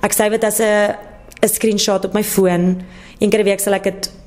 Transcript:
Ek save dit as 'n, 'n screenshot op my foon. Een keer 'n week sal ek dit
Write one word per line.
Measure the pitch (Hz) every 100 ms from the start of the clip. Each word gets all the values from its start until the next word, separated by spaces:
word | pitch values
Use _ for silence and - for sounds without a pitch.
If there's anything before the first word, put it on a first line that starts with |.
Ek | 202
save | - 214
dit | 214
as | 214 214
'n, | 220 208 208 - - - - -
'n | 220
screenshot | - 220 208 - 190 190
op |
my | 208
foon. | 208 - 185 175 180 185 180 - - -
Een | 208
keer | 220
'n |
week | 196 196
sal | 202
ek | 196
dit | 196 190 - -